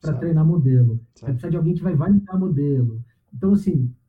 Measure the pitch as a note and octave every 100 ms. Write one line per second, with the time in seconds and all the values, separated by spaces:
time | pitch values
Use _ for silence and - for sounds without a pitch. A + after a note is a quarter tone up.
0 | D3+ B2+ E3+ D#3+ D#3+ F3 C3 B2+ A#2 A2+
1 | - _ - B2 F3 E3 E3 F3+ F#3 D3
2 | F3 G3+ - F#3 F#3 C#3+ C#3+ C3+ A#2+ A2+
3 | - _ _ B2 F#3+ G3+ G3 D3+ B2 -